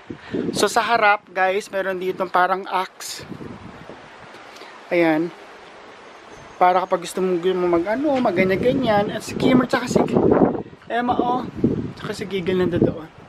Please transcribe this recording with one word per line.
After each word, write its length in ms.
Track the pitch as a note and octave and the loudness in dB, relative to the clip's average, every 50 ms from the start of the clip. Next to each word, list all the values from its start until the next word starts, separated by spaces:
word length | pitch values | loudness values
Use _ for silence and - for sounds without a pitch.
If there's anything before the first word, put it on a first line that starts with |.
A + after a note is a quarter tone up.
| - - - - - - - - - - - - | -16 -16 -16 -16 -14 -8 -6 -4 -4 -4 0 0
So, 80 | - | 0
sa 160 | G3+ - A#3+ | 2 2 0
harap, 400 | A3 G#3+ A#3+ A3 G#3+ G#3 G#3 G#3+ - - | 0 2 2 2 4 4 4 2 0 -8
guys, 400 | F3+ F#3+ F#3 F#3 F#3 G3+ G#3+ - | -2 0 0 2 0 -2 -4 -4
meron 320 | - G3 F#3+ F#3+ F#3+ F#3 | -6 -4 -4 -2 -4 -4
ditong 320 | F3+ F#3 F3+ - F#3+ F3+ - | -4 -4 -4 -4 -6 -2 2
parang 320 | F3+ F3+ F3+ F#3+ F#3 G3+ | 2 2 2 0 -2 -4
axe. 560 | - G3 F#3 F#3 - - - - - - - - - - - - - - - - - - - - - - - - - - - - - - - - - - - - - - - - - | -4 -4 -4 -4 -4 -8 -16 -14 -14 -14 -14 -14 -14 -14 -14 -14 -16 -16 -16 -18 -18 -18 -18 -18 -18 -20 -20 -20 -20 -20 -20 -20 -20 -20 -20 -20 -20 -20 -20 -20 -20 -20 -20 -8 -2
Ayan. 400 | F3+ F3 E3+ E3 D#3 D#3 E3 F3 - - - - - - - - - - - - - - - - - - - - - - - - - - | 2 2 4 4 2 2 0 -4 -6 -12 -20 -20 -20 -20 -20 -20 -20 -20 -20 -20 -20 -20 -20 -20 -20 -20 -20 -20 -20 -20 -20 -20 -2 2
Para 240 | F#3 F3+ F3+ F#3 | 4 4 4 4
kapag 240 | F3 F#3 F#3+ F3 E3+ | 2 0 -2 -4 -2
gusto 160 | - - G3 | -6 -4 -2
mo, 160 | F#3 F#3 F#3 E3+ | 0 0 0 0
mo 400 | E3 F#3 F#3 F3+ F3+ F3+ F3 E3+ | 0 0 0 2 2 2 2 2
mag, 80 | E3+ G3+ G#3+ | 0 0 -2
ano, 240 | B3+ C#4+ D#4 C#4 C4 | -2 0 0 0 2
mag 160 | B3 A#3 F#3 | 0 0 2
ganyan-ganyan. 800 | F3 F#3 F#3 F#3+ F#3 - B3 C4+ C#4 B3+ A#3 G#3 G#3 G#3 G#3+ - | 2 2 2 2 2 2 2 2 2 2 2 2 2 2 0 -4
At 80 | A3 | -8
si 160 | - - - - | -8 -8 -6 0
Kimmer, 320 | - C4 C4 B3+ B3+ - | 2 4 6 4 4 4
tsaka 160 | - B3+ B3 | 0 -2 -2
si 160 | B3 - - - - - - - - - - - - - - - - - - - - | 2 2 2 2 4 2 2 4 4 4 4 4 2 0 -4 -10 -12 -16 -20 -12 -6
Emma, 320 | A3+ A#3 A#3+ B3 A#3+ - | -4 -2 0 0 0 0
oh. 240 | - B3 B3 B3+ A#3+ - - - - - - - - - - - | 0 0 0 -2 -4 -6 -6 -2 0 0 0 0 -4 -8 -10 -12
Tsaka 160 | - - G#3 | -10 -10 -8
si 80 | - A3 | -8 -8
Giggle 400 | F#3 F#3+ G3 E3+ F3+ F#3 F#3 F3+ | -6 -4 -4 -2 0 0 2 2
nanda 160 | F3 E3 E3+ | 0 2 2
doon. 320 | - - - - - - - - - | 2 2 2 -2 -12 -16 -18 -20 -20